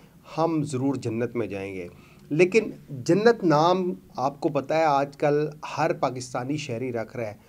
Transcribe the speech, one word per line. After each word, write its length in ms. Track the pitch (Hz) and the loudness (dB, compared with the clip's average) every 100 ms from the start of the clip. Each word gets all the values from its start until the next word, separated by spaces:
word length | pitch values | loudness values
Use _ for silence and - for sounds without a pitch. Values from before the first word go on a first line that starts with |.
| - - - - | -20 -20 -10 -2
हम 260 | 165 160 | 0 0
ज़रूर 320 | 147 123 135 127 | -2 -2 0 -2
जन्नत 360 | 107 110 120 120 | -2 -2 -2 -2
में 120 | 104 | -4
जाएंगे। 400 | 98 98 95 87 - - - - | -4 -6 -8 -10 -14 -20 -20 -4
लेकिन 440 | 147 185 220 214 - - | 2 4 4 0 -4 -12
जन्नत 540 | 139 120 175 220 226 | -6 0 4 4 4
नाम 520 | 175 147 165 185 185 185 - - | 4 6 6 4 0 -4 -10 -4
आपको 300 | 131 147 165 | -4 -2 -2
पता 300 | 143 131 156 | -2 -2 0
है, 80 | 160 | 2
आजकल 600 | 139 143 - 151 147 151 - - | 2 0 -2 0 2 0 -6 -10
हर 260 | - 160 160 | -2 -2 0
पाकिस्तानी 600 | 139 127 123 131 123 147 | -2 -4 -8 -6 -4 -4
शहरी 320 | 147 113 127 | -4 -6 -4
रख 260 | 117 110 117 | -6 -6 -8
रहा 100 | 110 | -8
है। 120 | 101 | -10